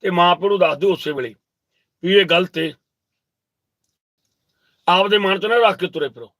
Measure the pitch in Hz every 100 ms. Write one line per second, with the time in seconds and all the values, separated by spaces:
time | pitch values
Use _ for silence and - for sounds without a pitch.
0 | 196 180 175 175 196 202 170 143 190 175
1 | - 143 123 104 _ _ _ _ _ _
2 | 170 196 185 170 185 - 160 139 _ _
3 | _ _ _ _ _ _ _ _ _ _
4 | _ _ _ _ _ _ _ _ - 180
5 | 202 208 196 190 208 233 226 190 180 165
6 | 143 117 113 _